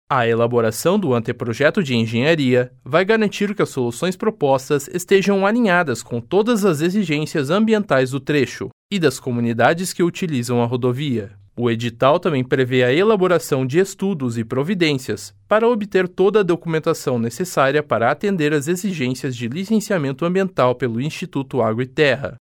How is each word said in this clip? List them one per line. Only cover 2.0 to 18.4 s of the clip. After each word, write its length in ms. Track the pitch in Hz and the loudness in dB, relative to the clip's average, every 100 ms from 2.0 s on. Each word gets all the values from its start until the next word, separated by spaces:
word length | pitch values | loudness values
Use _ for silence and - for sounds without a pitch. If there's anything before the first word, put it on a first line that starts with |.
| 113 117 139 170 131 123 123 - 127 | 0 0 2 2 2 2 0 -6 -2
vai 180 | 156 | 0
garantir 520 | 190 220 208 - 202 202 | 2 2 0 0 -2 0
que 80 | |
as 60 | 156 | -2
soluções 460 | - 120 120 175 180 | 0 -4 -2 -4 -2
propostas 720 | 220 220 143 135 - 143 - | -4 0 2 2 2 -2 -2
estejam 560 | 180 - 196 190 196 196 | -6 2 2 4 2 2
alinhadas 580 | 233 226 175 156 113 | 2 2 2 0 -4
com 180 | - 120 | -6 -8
todas 420 | - 185 220 233 | -2 0 2 2
as 180 | 202 147 | 2 2
exigências 680 | 170 202 180 147 151 165 135 | 0 0 0 -2 -2 -2 0
ambientais 600 | 190 220 214 208 135 131 | 2 2 2 2 2 2
do 80 | 135 | -2
trecho 500 | - 147 123 - - - - | 0 0 0 -4 -12 -12 -6
e 80 | 202 | 0
das 200 | 151 - | 0 0
comunidades 720 | 135 120 117 117 117 170 185 | -4 -2 -2 2 2 2 -2
que 120 | - | -2
utilizam 580 | 175 - 180 135 120 120 | -2 0 -4 -2 -2 0
a 40 | 117 | 0
rodovia. 680 | 127 123 123 151 113 98 - - - | 0 -2 -2 -2 -4 -6 -14 -14 -4
O 140 | 120 | -2
edital 500 | 117 120 117 135 170 | 0 -4 0 2 2
também 240 | 185 139 | 0 -2
prevê 400 | 127 139 127 131 | 0 -2 0 2
a 100 | 123 | 2
elaboração 720 | 147 214 214 180 170 - 135 131 | 2 2 2 2 0 0 -2 0
de 140 | 156 | 0
estudos 580 | 190 - 190 180 127 113 | -2 -2 -4 -4 -4 -4
e 60 | |
providências 920 | 113 123 147 202 160 135 - 101 - - - | -4 -4 -2 0 0 0 -4 -8 -10 -14 -2
para 200 | 214 220 | 2 2
obter 400 | 233 202 190 180 | 0 0 0 0
toda 340 | 180 190 214 | 0 2 2
a 20 | |
documentação 760 | 175 170 165 160 165 151 - 123 | 2 0 -2 -2 0 -2 -2 -2
necessária 640 | 113 - 180 - 135 147 | -2 -4 -4 0 2 2
para 300 | 147 110 117 | 0 0 0
atender 420 | 147 208 190 | 0 -2 0